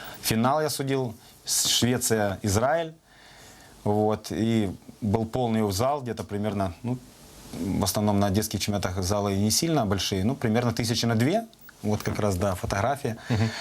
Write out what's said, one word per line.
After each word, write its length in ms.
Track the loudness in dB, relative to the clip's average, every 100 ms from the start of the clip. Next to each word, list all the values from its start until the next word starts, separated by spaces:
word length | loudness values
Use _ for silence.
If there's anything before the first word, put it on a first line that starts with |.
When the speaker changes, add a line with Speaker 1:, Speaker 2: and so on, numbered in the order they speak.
| -16 -6
Speaker 1:
Финал 400 | -2 2 4 2
я 80 | 0
судил. 440 | -2 0 0 -2 -8 -18 -14 -4
С-, 220 | 0 2
Швеция, 680 | 2 2 2 2 2 2 0
Израиль. 500 | 2 2 4 2 -2 -10 _ -20 -20 -20 -20 -20 -20 -6
Вот. 440 | 0 2 2 0 -4
И 380 | -2 2 2 0 -4 -14 -6
был 240 | 0 0 0
полный 460 | 0 0 2 2
зал, 300 | 2 0 0
где-то 220 | -4 -8
примерно, 500 | -6 -4 -2 -2 -2 -4
ну, 140 | -6 -6 -8 -20 -20 -20 -14
в 300 | -6 -2 0
основном 360 | 0 0 2 2
на 100 | 2
детских 300 | 2 0 -2
чемпионатах 420 | -2 -2 -2 -2
залы 320 | -2 0 0 2
не 120 | 2
сильно 340 | 2 2 2 2
большие, 380 | 0 0 0
ну, 120 | 0 0
примерно 360 | 0 2 0
тысячи 320 | 0 -2 0 0
на 80 | 2
две. 300 | 2 0 -2 -14 -20 -8
Вот 200 | -2 -2
как 160 | -2 -2
раз, 160 | 0 0
да, 180 | 0 -2
фотография, 600 | -2 0 0 -2 -4 -6 -2
Speaker 2:
Мгм. 200 | 0 0 -2